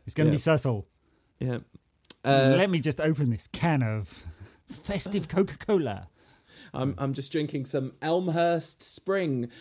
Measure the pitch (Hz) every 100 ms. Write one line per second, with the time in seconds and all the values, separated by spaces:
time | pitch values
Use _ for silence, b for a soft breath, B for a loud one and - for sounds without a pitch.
0 | - - 156 147 160 156 135 107 - _
1 | _ _ _ - 131 120 - - _ _
2 | - - - 139 135 135 196 165 139 135
3 | 156 143 135 113 - - 170 147 113 110
4 | 98 - B B B B B - - 196
5 | 190 202 147 185 196 - - 202 131 95
6 | 90 b b b b b b - 131 92
7 | 135 139 131 160 151 147 139 143 131 -
8 | 156 170 180 165 170 170 156 - - -
9 | - 196 170 127 120 B